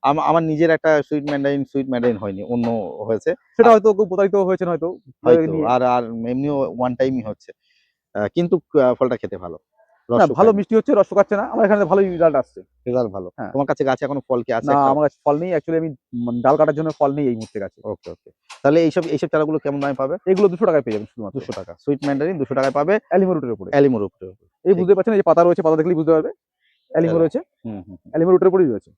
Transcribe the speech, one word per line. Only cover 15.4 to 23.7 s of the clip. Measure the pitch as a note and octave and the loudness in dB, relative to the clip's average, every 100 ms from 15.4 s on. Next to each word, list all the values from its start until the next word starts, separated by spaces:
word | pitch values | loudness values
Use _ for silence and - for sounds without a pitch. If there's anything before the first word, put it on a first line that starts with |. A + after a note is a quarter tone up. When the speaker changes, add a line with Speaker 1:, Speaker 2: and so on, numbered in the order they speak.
| F3+ | 0
Speaker 2:
Actually | E3+ - E3 | -4 -2 -4
আমি, | D#3+ C#3 _ | -4 -10 _
মানে, | A#2+ A#2+ A#2+ | -8 -6 0
ডাল | B2 D3 | 2 4
কাটার | D#3 D3+ | 2 0
জন্য | D#3+ D3 | -4 -2
ফল | C#3+ | -2
নেই | C#3 C#3+ | 0 -2
এই | A#2 | -4
মুহূর্তে | G#2+ G#2+ | -8 -12
গাছে। | G2 _ | -12 _
Speaker 1:
ওকে, | G#2+ G2 - | -12 -12 -12
ওকে। | E2+ _ _ _ - | -18 _ _ _ -2
তাহলে | C#3 D#3 | 2 4
এইসব, | E3 F#3 E3 | 2 0 -2
এইসব | D3 E3+ | -4 -2
চারাগুলো | D#3+ D3+ D#3 | -2 -2 -2
কেমন | - C#3+ | -4 -4
দামে | C#3 | -4
পাবে? | C3+ C3+ F3 - | -4 -6 -6 -2
Speaker 2:
এগুলো | F#3+ G3+ | 2 2
দুশো | E3+ G3+ | 2 0
টাকায় | D#3+ | 0
পেয়ে | B2+ | 0
যাবেন | G#2+ G#2+ | -6 -8
শুধুমাত্র। | - G#2+ C3+ | -14 -12 -12
Speaker 1:
দুশো | - | -10
টাকা। | A#2 F2+ E2+ | -12 -12 -12
সুইট | - C#3+ C#3+ | -4 -4 -2
ম্যান্ডারিন | C#3 D#3 F#3 | -4 -4 -4
দুশো | C3+ C3+ | -4 -2
টাকায় | C3+ | -2
পাবে | C#3 D3 G#3+ _ | -2 0 -2 _
Speaker 2:
অ্যালিমো | F#3 F#3+ | 0 2
রুটের | E3+ C3 | 0 -4
উপরে। | G#2+ | -8
Speaker 1:
অ্যালিমো | F#2 | -2